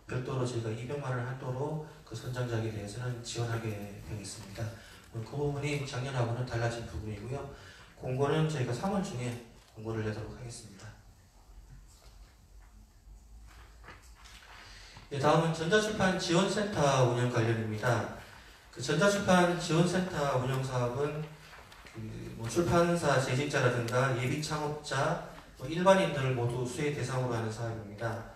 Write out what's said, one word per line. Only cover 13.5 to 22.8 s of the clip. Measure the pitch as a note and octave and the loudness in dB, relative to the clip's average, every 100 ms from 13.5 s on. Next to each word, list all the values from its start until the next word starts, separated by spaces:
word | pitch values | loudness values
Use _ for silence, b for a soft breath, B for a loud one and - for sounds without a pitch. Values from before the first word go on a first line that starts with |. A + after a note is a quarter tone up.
| - - - - - - - - - B B B B B B - | -20 -20 -20 -20 -20 -20 -20 -20 -20 B B B B B B -6
네, | C#3 | 2
다음은 | D3 D#3+ E3 | 6 6 4
전자출판 | D#3+ D#3+ G#3 G#3 G#3 F#3 F3 | 0 4 4 4 2 2 2
지원센터 | - F3 G3 A3 G2+ C3+ C#3 C3+ A#2+ | 4 4 4 2 0 2 4 6 6
운영 | A#2+ B2 | 4 2
관련입니다. | A#2+ A2+ A2 G#2+ G#2+ B2 A2+ - - B B B B B | 2 2 2 -2 -2 0 0 -2 -8 B B B B B
그 | - | -8
전자출판 | C3 D#3 G3+ G3+ F#3+ F3+ F3 E3+ | -2 4 4 4 6 6 6 4
지원센터 | - E3 F3+ F#3 F3+ D3+ C#3 B2+ | 2 4 4 4 0 0 0 2
운영 | B2+ C3 | 0 0
사업은 | C3 B2+ A#2+ B2 D3 D3+ D#3 B B B B B - | 0 0 0 0 -2 -2 -8 B B B B B -16
그 | A2+ A2 A2+ A#2 - | -12 -10 -10 -12 -8
뭐 | A2+ | -2
출판사 | E3+ E3+ F3 | 0 4 6